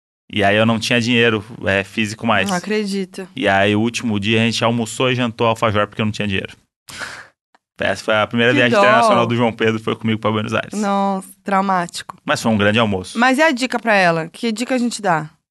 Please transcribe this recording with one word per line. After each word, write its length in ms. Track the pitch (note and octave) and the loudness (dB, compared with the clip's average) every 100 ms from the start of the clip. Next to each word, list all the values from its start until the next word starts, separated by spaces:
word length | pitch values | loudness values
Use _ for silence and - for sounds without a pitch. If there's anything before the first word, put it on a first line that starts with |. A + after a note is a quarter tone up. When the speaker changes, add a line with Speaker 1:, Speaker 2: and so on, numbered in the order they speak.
| _ _ _ | _ _ _
Speaker 1:
E 100 | - | -2
aí 140 | G2 G#2+ | 2 4
eu 100 | A2+ | 2
não 140 | A2+ | 0
tinha 220 | A2+ B2 | 0 -2
dinheiro, 420 | A2+ A#2+ A#2 A2 G2 - F#2+ | 0 2 4 2 -4 -8 -2
é, 180 | F#2+ | -2
físico 420 | F#2+ - A2 G#2+ A#2 | -2 -4 -4 -4 -2
mais. 240 | G#2 F#2+ | 0 0
Speaker 2:
Não 60 | F3+ | -2
acredito. 720 | F3+ G#3+ G#3 G3 F#3 - F#3 - | -2 -4 -4 -6 -8 -10 -14 -4
Speaker 1:
E 100 | G2+ | 0
aí 300 | G2 G2+ G#2 | 2 4 2
o 60 | |
último 360 | A2+ A#2 B2 G#2 | 0 -2 -4 -2
dia 180 | G2+ A2 | 0 0
a 40 | A2+ | 0
gente 180 | A2 | 0
almoçou 480 | A#2 A#2+ A2 - C3 | 0 0 -4 -2 -2
e 40 | B2 | 0
jantou 320 | B2 A2 A#2 | -4 0 0
alfajor 380 | A2+ A#2 G#2 G#2 | 2 0 0 0
porque 140 | - | -2
eu 40 | A2 | -4
não 80 | |
tinha 140 | G#2+ G#2 | -2 -4
dinheiro. 280 | G2 - - _ _ - - - - - _ _ _ _ - | -4 -6 -14 _ _ -20 -14 -14 -14 -20 _ _ _ _ -6
Essa 240 | F#2 G2 | -4 -2
foi 120 | - A2 | 0 0
a 100 | G#2 | 2
primeira 280 | A#2 A#2 | 2 2
Speaker 2:
Que 40 | B2 | 4
Speaker 1:
viagem 160 | B2 A2+ | 4 4
Speaker 2:
dó. 40 | |
Speaker 1:
internacional 460 | G2+ G#2+ - A#2 A#2 | 4 4 4 2 2
do 80 | A#2 | 2
João 160 | A#2+ | 0
Pedro, 260 | G#2+ A2 A2 | 2 0 0
foi 160 | A2+ A2+ | -2 -4
comigo 240 | A2+ G#2+ | -2 -2
pra 120 | G#2+ | -2
Buenos 220 | G#2+ G#2+ | -2 -2
Aires. 200 | A2 - G3+ | -4 -4 -4
Speaker 2:
Nossa, 480 | G#3 G3 G3 F#3+ F#3+ - | -2 -2 -2 -4 -8 -14
traumático. 720 | - G3 G3 F#3+ F3 - - - - | -2 -2 0 -2 -4 -8 -14 -12 -4
Speaker 1:
Mas 160 | - | -2
foi 100 | - | 0
um 60 | A2 | 2
grande 220 | G2+ G#2+ | 2 2
almoço. 400 | A2 F#2+ F2+ - | 0 -2 -6 0
Speaker 2:
Mas 180 | B3+ C4 | 2 4
e 40 | |
a 100 | D#4+ | 2
dica 260 | B3+ B3 A#3+ | 0 -2 -4
pra 160 | A3+ | 0
ela? 340 | G#3 F3+ E3 D#3+ | 2 4 2 -4
Que 220 | - A#3 | -6 -6
dica 220 | G#3+ B3 | -4 -2
a 40 | C4 | -2
gente 240 | A#3+ - | -2 -2
dá? 280 | G3+ D#3+ D3+ - _ | 0 0 -2 -12 _